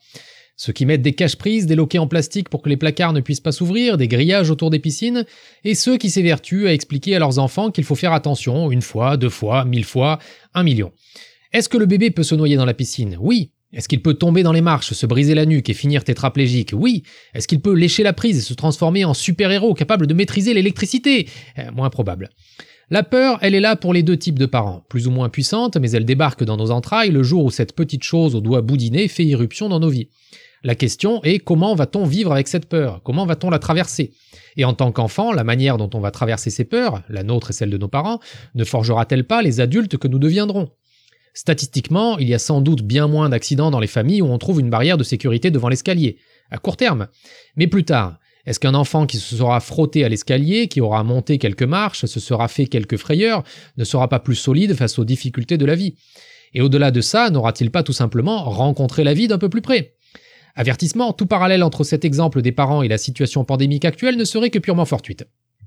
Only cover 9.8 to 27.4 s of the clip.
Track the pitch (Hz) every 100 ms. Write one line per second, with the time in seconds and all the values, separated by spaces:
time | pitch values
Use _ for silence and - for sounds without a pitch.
9.8 | 104 127 139 156 - - _ 180 170 113
10.8 | 92 - _ - - _ _ 233 226 240
11.8 | 202 196 226 170 147 156 151 139 127 117
12.8 | 123 - 107 85 135 240 156 _ _ -
13.8 | - 139 160 147 170 175 170 165 165 147
14.8 | - 107 113 120 143 156 156 151 - 104
15.8 | 143 147 - 123 135 139 127 123 - 107
16.8 | 240 202 - - _ - - 151 202 175
17.8 | 175 - 202 175 233 156 - 123 156 -
18.8 | 165 190 175 131 - 170 190 196 226 -
19.8 | 151 214 147 160 170 208 208 214 196 -
20.8 | 208 247 285 254 139 - - - 120 117
21.8 | 131 - 101 90 95 _ _ - - _
22.8 | - 196 - 254 262 233 202 196 214 214
23.8 | 180 180 165 170 - 135 131 123 101 90
24.8 | - 123 123 127 123 - 135 214 240 165
25.8 | 123 117 113 135 147 - 110 107 110 120
26.8 | - 220 214 143 131 175